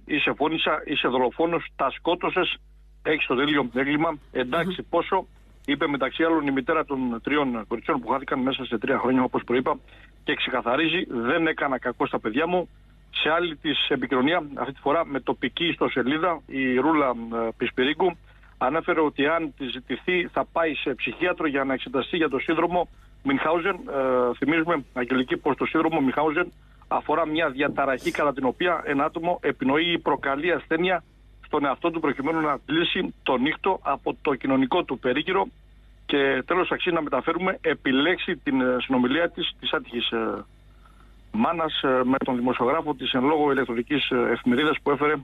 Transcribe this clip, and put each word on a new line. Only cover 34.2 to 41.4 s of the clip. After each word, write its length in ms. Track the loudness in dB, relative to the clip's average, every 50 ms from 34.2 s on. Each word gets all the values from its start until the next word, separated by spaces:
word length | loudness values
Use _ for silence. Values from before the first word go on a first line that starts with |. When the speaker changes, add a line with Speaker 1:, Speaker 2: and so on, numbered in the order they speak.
Speaker 1:
το 140 | -2 -2 -2
κοινωνικό 480 | 0 0 2 2 2 2 2 2 0 0
του 160 | 0 -4 -4
περίγυρο. 480 | -2 0 0 0 0 0 0 0 0 -2 -4 -12 -20 -20 -20 -20 -20 -20 -20 -14 -4
Και 380 | -2 2 2 4 4 2 0 0
τέλος, 260 | 0 0 0 2 0
αξίζει 240 | 0 0 0 0 0
να 60 | 0
μεταφέρουμε 560 | 0 0 -2 0 0 0 -2 0 0 -2 -2 0
επιλέξει 760 | 0 0 0 0 0 0 2 4 4 2 2 0 -2 -4 -4 -4
την, 240 | -2 0 0 2
ε, 160 | 2 2 2 0
συνομιλία 500 | 0 0 2 2 2 2 2 2 0 0
της, 260 | -2 -4 -6 -6 -6 -8
της 140 | -6 -4 -4
άτυχης, 360 | -4 -4 -6 -6 -4 -4 -2
ε, 340 | -2 -2 -2 -4 -4 -6 -10 -14 -20 -20 -20 -20 -20 -20 -20 -20 -20 -20 -20 -20 -20 -20 -14 -6 -2
μάνας, 440 | 0